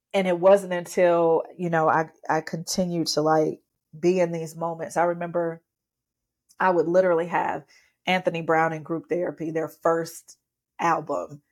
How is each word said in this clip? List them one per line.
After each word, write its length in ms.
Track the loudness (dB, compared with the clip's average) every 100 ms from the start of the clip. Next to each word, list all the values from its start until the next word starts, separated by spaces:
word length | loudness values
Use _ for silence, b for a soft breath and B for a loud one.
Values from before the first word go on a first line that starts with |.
| _
And 140 | -2 0
it 120 | 2
wasn't 340 | 6 6 4
until, 720 | -6 -4 2 4 4 4 2 0 -6
you 120 | -2
know, 200 | 2 2
I, 200 | 2 0 -6 -4
I 120 | -4
continued 640 | -4 -8 -6 -4 -2 -2 -2
to, 140 | 0
like, 380 | 2 2 2 -4 _ _ _ -2
be 220 | 0 2
in 120 | 0
these 240 | -2 -8 -8
moments. 420 | -8 -6 -4 0
I 60 |
remember 580 | 0 0 -4 -4 -4 -6 _ _ _ _ _ _ _ _ _ -2
I 100 | 2
would 180 | 2 4
literally 400 | 4 4 2 0
have 380 | -2 -2 -6 -10 b b b -2
Anthony 360 | 0 0 -2
Brown 320 | 0 2 0
and 120 | -2 -6
Group 240 | -8 -4
Therapy, 420 | -4 -4 -6 -6
their 160 | -6 -6
first 720 | -2 0 0 -2 -10 -20 -20 _ _ _ -4
album, 640 | -2 -2 -2 -6 -6 -14 _